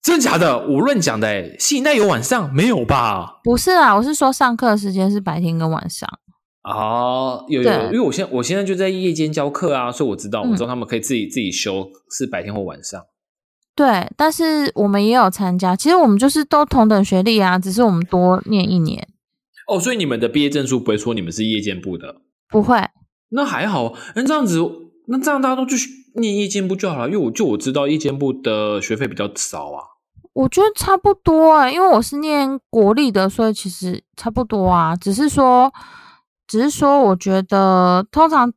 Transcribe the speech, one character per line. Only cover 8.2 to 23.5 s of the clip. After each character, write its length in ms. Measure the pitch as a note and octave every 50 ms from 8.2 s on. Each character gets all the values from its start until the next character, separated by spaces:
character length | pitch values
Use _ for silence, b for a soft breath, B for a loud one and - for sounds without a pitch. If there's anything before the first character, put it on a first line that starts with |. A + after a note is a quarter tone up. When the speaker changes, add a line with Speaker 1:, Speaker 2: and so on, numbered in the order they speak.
| G3
Speaker 1:
在， 60 | -
我 100 | C3 B2+
现 140 | A#2+ - F3+
在 80 | G3 G3+
就 100 | F#3+ F#3+
在 140 | F3+ G3
夜 240 | F#3+ F#3+ F#3 F#3 F3+
间 220 | E3 D#3 D#3 D#3 D#3
教 160 | D#3 C#3+ C#3+
课 260 | C#3+ - F#3 E3 C#3+
啊， 160 | C3 B2 B2
所 160 | A#2+ - D3+
以 20 | A#2+
我 40 | G2
知 140 | G2 - G2+
道， 140 | A2+ A2 A2+
Speaker 2:
嗯。 60 | B2
Speaker 1:
我 40 | A2+
知 60 | F2+
道 60 | A#2
他 80 | A#2+ B2+
们 120 | B2 A2+
可 80 | - A#2+
以 60 | A2+
自 120 | - - C3+
己， 140 | A2+ G#2
自 100 | - - C3
己 120 | G#2+ F#2
修， 380 | F2+ - - G#2+ F#2+ G2 F#2+ F#2+ - _ _ _
是 160 | - - C3
白 160 | B2+ - F2+
天 120 | F2 G2+ G#2
或 80 | G#2
晚 200 | G2 F2 D2+ -
上。 220 | D#2+ - - F2+ - _ _ _ _ _ _ _ _ _ _ _ _ _ _
Speaker 2:
对， 340 | - D4 C4 A3 F3+ - - -
但 160 | - D4 D#4+
是 400 | D4+ - E4 D#4+ D#4 D4+ C#4+ - -
我 120 | - G3+
们 180 | G3+ G3 G3+ G3+
也 80 | A3 A#3+
有 160 | B3+ A3 F#3+
参 300 | - - G3+ F#3 F3+ F3+
加， 160 | F#3+ F#3 F#3
其 140 | - - D4
实 60 | F4
我 120 | F#4 D#4+
们 100 | A3+ G3+
就 120 | G3+ B3+ C#4
是 160 | - D#4 D4
都 180 | _ - D4 D4
同 240 | - - C4 A3
等 160 | A3 G#3+ G3 G3+
学 180 | - G3 F#3
历 180 | F#3 A#3 A3+ G#3+
啊， 200 | G3 F#3 F3+ F#3
只 140 | F3+ G3 F#3
是 100 | A3 B3
我 80 | A3
们 80 | F3+ E3 F3
多 360 | - F#3+ F3+ F3+ F3+ F#3 F#3+ -
念 240 | - G#3+ G3 F3+ G#3
一 100 | F3+ F3+
年。 300 | D#3+ D3+ - - - _ _ _ _ _ _ _ _ _ _ B B
Speaker 1:
哦， 100 | - G#3+ F3+
所 120 | E3+ B3+
以 60 | B3
你 80 | A3 F3
们 140 | C#3+ A#2+ A2
的 100 | A#2+ A2+
毕 120 | - D3
业 80 | D3 C#3+
证 160 | C#3+ D3 C3+
书 140 | B2 C3 B2
不 80 | - A#2
会 80 | G#2+
说 180 | G#2 - A#2+ A2+
你 60 | G#2+
们 100 | F2 E2+
是 120 | E2+ G#2+ A2
夜 160 | A2 A2 G#2
间 220 | G2+ G#2 F#2+ F2+
部 160 | E2+ G2 F2+
的？ 240 | D#2+ - - - _ _ _ _ _ _
Speaker 2:
不 140 | _ - G#3+
会。 260 | G#3 A3 B3 A3 F#3+ - _ _ _ _ _ _ _ _
Speaker 1:
那 140 | A3 C4 C#4+
还 240 | A#3+